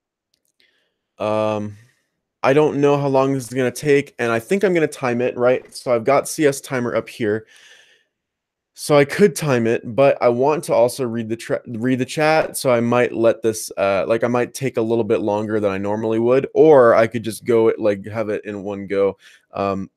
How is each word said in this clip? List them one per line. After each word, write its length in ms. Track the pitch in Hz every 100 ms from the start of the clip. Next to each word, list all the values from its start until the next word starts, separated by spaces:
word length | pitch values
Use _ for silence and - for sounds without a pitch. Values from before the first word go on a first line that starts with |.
| _ _ _ _ _ _ _ _ _ _ _ -
Um, 580 | 107 107 107 107 107 104 _ _ _ _ _ _
I 120 | 127
don't 280 | 139 151 135
know 160 | 143 143
how 100 | 143
long 260 | 131 135
this 100 | 135
is 100 | 113
gonna 160 | 127 123
take, 460 | 120 151 143 143 -
and 140 | 120
I 80 | 113
think 240 | - 196
I'm 100 | 202
gonna 140 | 170 151
time 340 | - 127 120
it, 160 | 123 -
right? 340 | 123 127 -
So 220 | - 135
I've 100 | 120
got 240 | 113 139 139
C 200 | - 143
S 120 | 139
timer 360 | - 131 120 113
up 120 | -
here. 380 | - 107 110 - - - - _ _ _ _ _ _ _ _ _
So 240 | - - 147
I 80 | 143
could 300 | - 208 202
time 320 | 151 123 113
it, 160 | 120 - 110
but 220 | 135 -
I 100 | 123
want 340 | 120 139 156
to 100 | -
also 320 | 113 120 - 123
read 240 | 117 110
the 80 | 113
tra-, 240 | - - -
read 320 | 113 127 127
the 60 | 127
chat, 520 | 160 151 156 - -
so 140 | 135
I 80 | 120
might 340 | 117 120 123
let 300 | - 113 -
this, 280 | 113 107 - -
uh, 260 | 98 95 -
like, 160 | 117
I 60 | 117
might 260 | 123 120 -
take 220 | 131 123
a 40 |
little 220 | 113 117
bit 160 | 104 104
longer 400 | 104 104 107 107
than 100 | 101
I 80 | 95
normally 400 | 101 107 107 113
would, 320 | 117 131 - -
or 400 | 156 143 117 101
I 100 | 113
could 160 | 120
just 240 | 110 101 -
go, 260 | 113 113 -
like, 260 | 107 98 104
have 220 | 113 107
it 160 | 101 104
in 180 | 101
one 240 | 98 98 98
go. 320 | 98 98 95 - _ _
Um, 400 | 98 98 98 -